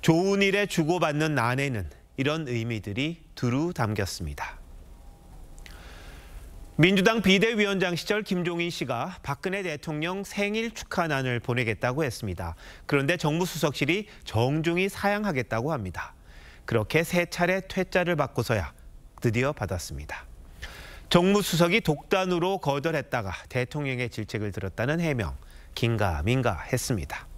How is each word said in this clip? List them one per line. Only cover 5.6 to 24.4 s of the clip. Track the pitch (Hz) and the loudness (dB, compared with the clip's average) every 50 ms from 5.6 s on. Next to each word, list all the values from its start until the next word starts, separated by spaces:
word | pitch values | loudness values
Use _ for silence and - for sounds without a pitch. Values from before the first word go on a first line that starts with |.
| - - - - - - - - - - - - - - - - - - - - - - - | -18 -18 -18 -18 -18 -18 -18 -18 -18 -18 -18 -18 -18 -16 -16 -16 -16 -16 -18 -18 -18 -10 2
민주당 | - 151 180 196 190 185 220 226 233 | 6 6 6 8 6 6 6 4 6
비대위원장 | 190 190 190 196 180 226 240 208 208 202 196 190 175 180 175 | 6 6 6 8 6 4 4 2 2 2 2 2 2 0 0
시절 | 160 - - 208 214 | -2 -2 -2 -2 -2
김종인 | 214 - 190 180 175 170 175 170 170 175 | 0 -2 -2 -2 0 -2 -2 -2 -2 -4
씨가 | 165 - 160 120 123 117 135 180 180 - | -4 -6 -4 -4 -2 -4 -4 -6 -8 -10
박근혜 | - - 139 - - 185 180 202 | -6 -6 -6 -4 -4 -4 -4 -2
대통령 | 196 175 151 147 - - 156 151 156 170 185 196 202 | -4 -4 -6 -6 -6 -6 -4 -4 -2 -2 -4 -4 -6
생일 | - - 202 202 202 208 220 226 233 | -6 -2 -2 -2 0 0 -2 -4 -4
축하난을 | 220 - - - - - 170 160 147 135 131 127 123 120 | -6 -10 -10 -4 -2 0 2 2 2 0 2 0 0 -2
보내겠다고 | - - 123 123 127 110 110 - - 123 123 147 160 | 0 0 0 0 2 0 0 0 0 0 0 0 0
했습니다. | 131 107 - - 104 90 - 92 85 80 - - - - - - | -2 -2 -4 -6 -6 -4 -4 -4 -6 -6 -8 -12 -18 -18 -18 -2
그런데 | - 147 139 139 139 175 | 2 2 4 4 4 2
정무수석실이 | 170 - 151 147 170 185 175 - 151 170 151 131 - 147 135 170 208 208 - - - - | 2 2 2 2 2 0 -2 -2 0 0 0 2 0 0 2 2 0 0 -6 -14 -18 -16
정중히 | - - 113 117 131 147 156 160 170 170 175 190 196 | -2 0 2 2 4 2 2 2 2 2 2 0 0
사양하겠다고 | - - - 202 202 208 214 208 165 127 120 - 113 113 117 151 | -2 0 2 2 2 2 0 0 0 -2 -2 -2 -2 -2 -2 -2
합니다. | 165 131 101 95 85 - - - - - - - - - - - - - - | -2 -2 -4 -6 -6 -8 -10 -12 -12 -20 -20 -20 -20 -20 -20 -20 -20 -16 -6
그렇게 | - 113 113 107 - - 156 | 0 2 2 2 4 2 2
세 | 170 - - 175 175 | 2 4 2 0 0
차례 | 170 - - 175 175 185 190 185 | 0 0 0 2 2 2 0 -2
퇴짜를 | - - 190 185 - - 190 180 165 175 | -4 -4 -4 -4 2 2 2 2 2 2
받고서야 | 147 143 123 - - 117 - 120 104 87 71 - - - - - - - - - - | 2 0 0 0 -4 0 2 0 0 0 -4 -10 -14 -20 -20 -20 -20 -20 -20 -20 -2
드디어 | - 123 104 120 127 139 151 | 0 2 2 2 2 0 0
받았습니다. | - - 87 95 85 - - 76 69 76 - - - - - - - - - - - - - - - - - - - - - | -2 -4 -4 -4 -6 -6 -8 -10 -10 -10 -10 -12 -12 -12 -16 -18 -20 -18 -20 -16 -16 -16 -14 -14 -16 -16 -16 -16 -16 -6 4
정무수석이 | - 175 175 190 202 208 190 - - 156 170 170 180 233 | 4 6 6 8 4 4 2 2 4 4 4 6 4 2
독단으로 | - - 151 143 - - - 190 185 185 180 175 160 185 196 | 2 2 0 0 0 0 2 2 2 2 2 2 2 0 0
거절했다가 | 185 - 143 139 143 135 165 156 147 123 - - 123 104 95 87 - - - | 0 0 0 0 0 0 0 -2 -2 -2 -2 -4 -4 -4 -4 -8 -10 -12 -6
대통령의 | - 127 123 - - 151 147 135 131 123 127 117 | -2 -2 -2 -2 -4 -4 -4 -2 -2 -2 -4 -4
질책을 | - - 107 - - 110 | -4 -6 -8 -4 -4 -4